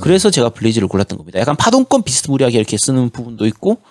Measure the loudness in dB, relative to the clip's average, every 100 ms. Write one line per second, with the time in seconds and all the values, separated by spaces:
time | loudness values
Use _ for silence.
0 | 2 2 2 2 0 0 0 0 0 0
1 | -2 -6 -8 -4 -2 0 2 2 4 0
2 | 0 -4 -2 0 2 0 0 -2 0 0
3 | -2 -4 -12 -4 -4 -2 -4 -4 _